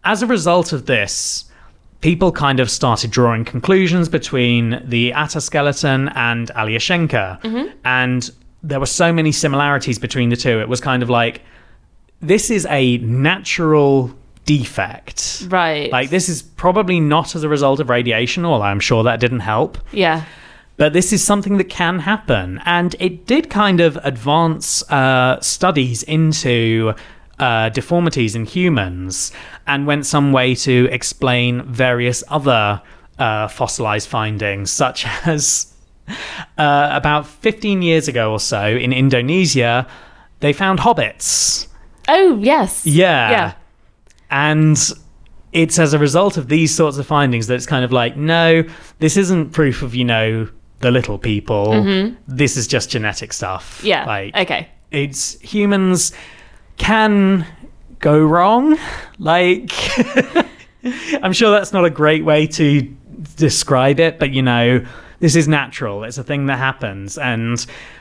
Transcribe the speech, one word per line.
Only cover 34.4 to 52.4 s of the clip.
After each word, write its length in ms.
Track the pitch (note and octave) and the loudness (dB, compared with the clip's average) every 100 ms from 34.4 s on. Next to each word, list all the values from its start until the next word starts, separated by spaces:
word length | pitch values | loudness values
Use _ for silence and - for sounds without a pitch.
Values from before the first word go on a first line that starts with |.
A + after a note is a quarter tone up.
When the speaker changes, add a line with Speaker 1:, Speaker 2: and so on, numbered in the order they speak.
| G#2 G2 G2 | -4 -4 -6
Speaker 1:
such 340 | - C3 - A2+ - | -2 -2 -4 -8 -6
<laughs> 100 | E3+ | -4
as, 480 | D3+ C3+ - - - _ _ - A3 - - - - | -2 -2 -2 -6 -16 _ _ -14 -14 -12 -16 -14 -2
uh, 320 | D3+ C#3+ D3 | 2 2 2
about 340 | C#3+ D3 D3+ D3 | 0 0 -2 -4
fifteen 540 | - A3 A3 G#3+ F#3+ | -4 -2 -2 -2 0
years 260 | F3 D#3+ C#3+ | 2 2 0
ago 240 | A#2+ A2 | -2 0
or 80 | A2 | -2
so 260 | - A2 G#2 | -2 -2 0
in 240 | A#2+ B2 | 0 0
Indonesia, 920 | B2+ C3+ B2+ B2 F3+ F3 B2+ A#2 A#2+ C3 - - - - - | 2 4 2 2 2 2 2 2 0 -2 -12 -20 -20 -20 -4
they 140 | D3 | -2
found 260 | C#3+ F#3+ F#3+ | 0 0 2
hobbits. 880 | A#3+ D#3+ G#2+ - - - - - - - - - - | 2 2 0 -4 -2 0 0 -2 -8 -18 -20 -8 0
Speaker 2:
Oh, 300 | E4 F#4+ A#3 | 4 4 4
yes. 460 | G#3+ D4+ G#3 - - | 2 2 0 -2 2
Speaker 1:
Yeah. 440 | D3 F#3 D3 A2+ | 4 4 4 2
Speaker 2:
Yeah. 220 | A2 G2+ - - _ _ _ _ _ _ | 2 -2 -8 -20 _ _ _ _ _ _
Speaker 1:
And 480 | C#3 D3+ D#3 D#3 D3 B2+ - - - - - - | 0 2 4 4 4 0 -4 -18 -20 -20 -20 -4
it's 240 | E3 E3 F3 | 0 2 2
as 140 | D#3 | 2
a 60 | D3 | 4
result 380 | D3 D#3+ G3 E3+ | 4 4 2 0
of 100 | B2 | 0
these 260 | D3+ D#3+ | 2 2
sorts 240 | - D#3 C#3 | 2 0 0
of 80 | C3+ | -2
findings 420 | D3+ C#3 A#2+ A2 | 2 2 0 -2
that 80 | B2 | -4
it's 100 | - | -2
kind 180 | C#3 B2 | -2 0
of 60 | |
like, 260 | B2+ A#2 C#3 | 0 0 -2
no, 460 | D3+ E3+ E3 E3 E3 - - - | 0 2 4 4 2 -8 -20 -2
this 180 | D#3 G3 | 0 2
isn't 340 | F#3 F#3 D3+ | 2 0 0
proof 300 | - D3 A#2 | 0 0 0
of, 120 | C3 | -4
you 100 | A#2+ B2 | -2 0
know, 420 | A2+ A2 A2+ A2 - - - | 2 0 -2 -6 -10 -20 -2
the 100 | B2 | 2
little 260 | B2 - G2+ | 2 0 -4
people. 480 | A#2 G#2 - G#2+ G#2 | -2 -2 -2 0 2
Speaker 2:
Mm-hmm. 480 | A2 G#2+ - A3+ B3 - | 2 2 0 -2 -6 -10
Speaker 1:
This 300 | B2+ | -2